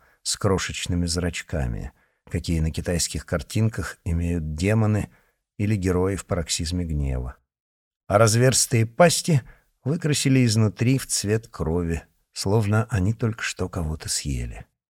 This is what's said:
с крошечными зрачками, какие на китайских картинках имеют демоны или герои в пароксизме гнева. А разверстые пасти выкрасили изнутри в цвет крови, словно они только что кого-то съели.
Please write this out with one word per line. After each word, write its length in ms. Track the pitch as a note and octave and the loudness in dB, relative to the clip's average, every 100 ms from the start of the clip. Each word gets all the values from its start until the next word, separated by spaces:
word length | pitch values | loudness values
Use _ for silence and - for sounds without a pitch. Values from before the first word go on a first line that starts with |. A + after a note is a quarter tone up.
| _ _ | _ _
с 140 | - - | -8 -2
крошечными 680 | G#2 F#2 - D2+ - F2+ F2 | 0 0 -2 -6 -4 -2 0
зрачками, 880 | F2 F2 - - D#2 B1 G#1 - - _ _ - | 0 -2 -4 -6 -4 -4 -4 -8 -14 _ _ -8
какие 320 | F2+ E2+ E2 | -6 -2 0
на 100 | D#2+ | 0
китайских 540 | D#2 E2 E2+ - - - | -2 -2 -2 -2 -6 -4
картинках 720 | E2+ - G#2+ A2 G#2+ E2+ - - | -6 -2 0 0 -2 -8 -8 -4
имеют 480 | E2+ E2+ F2 D#2 | -2 0 -2 -4
демоны 560 | D#2 F#2+ A2+ G#2+ G#2 - _ _ _ _ - | -2 0 2 2 0 -2 _ _ _ _ -6
или 180 | G#2 G#2+ | -2 0
герои 400 | F2+ F2+ F#2 G2 | 0 2 0 -2
в 100 | - | -4
пароксизме 600 | F2+ E2 - E2 F2+ E2+ | -4 -4 -4 -4 -4 -2
гнева. 500 | D2+ C#2 B1+ B1 - _ _ _ _ _ _ - | -2 -2 -4 -6 -12 _ _ _ _ _ _ 2
А 100 | G2+ | 4
разверстые 680 | A2+ A2+ B2+ - - A#2+ A2+ | 6 6 4 4 2 2 2
пасти 560 | - F3 - - D3+ - - _ _ | 4 4 4 2 0 0 -14 _ _
выкрасили 640 | C3 E3+ D3+ C#3+ C#3 C3 A#2+ | -4 -2 0 0 4 4 4
изнутри 520 | G#2+ A2 - A#2+ C3+ | 4 2 2 2 2
в 100 | - | 0
цвет 400 | - G2+ A2+ A2+ | -4 0 -2 -2
крови, 540 | - D2+ E2+ E2+ D#2+ - _ _ | -6 -2 -2 0 -4 -6 _ _
словно 540 | - G2 A2 G2+ G#2+ A2 | -6 0 2 2 0 0
они 240 | G2 F#2+ | 0 0
только 300 | A2+ A2+ G2+ | 0 -2 -4
что 240 | - - F#2 | -6 -6 -6
кого-то 420 | F#2 D#2 D#2 - | -4 -4 -6 -6
съели. 560 | - C#2+ B1+ A#1+ A#1+ - _ | -6 -4 -6 -6 -10 -16 _